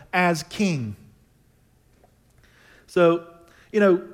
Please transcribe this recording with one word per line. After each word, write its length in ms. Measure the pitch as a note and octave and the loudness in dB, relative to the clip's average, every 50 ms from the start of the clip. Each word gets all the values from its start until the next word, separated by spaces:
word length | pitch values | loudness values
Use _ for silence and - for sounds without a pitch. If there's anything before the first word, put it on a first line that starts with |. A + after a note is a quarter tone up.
| - _ | -12 _
as 320 | - F3+ F3+ F3 E3+ D3+ - | -2 0 0 0 -2 -4 -8
King. 540 | - - - G#3 F#3+ E3 C3+ A#2 G#2 G2+ - - _ _ _ _ _ _ _ _ _ _ _ _ _ _ _ _ _ _ _ _ _ _ _ _ _ _ _ _ _ _ _ _ _ _ _ _ | -10 -6 -4 -4 -2 -4 -4 -8 -10 -12 -14 -20 _ _ _ _ _ _ _ _ _ _ _ _ _ _ _ _ _ _ _ _ _ _ _ _ _ _ _ _ _ _ _ _ _ _ _ _
So, 380 | _ - F3+ F3 E3 E3+ E3+ - - - - - - _ _ _ _ | _ 0 2 4 4 2 0 -4 -12 -20 -20 -20 -20 _ _ _ _
you 80 | - G#3+ | 0 2
know, 260 | G#3 G3 F3 F3+ - - | 2 4 2 0 -2 -8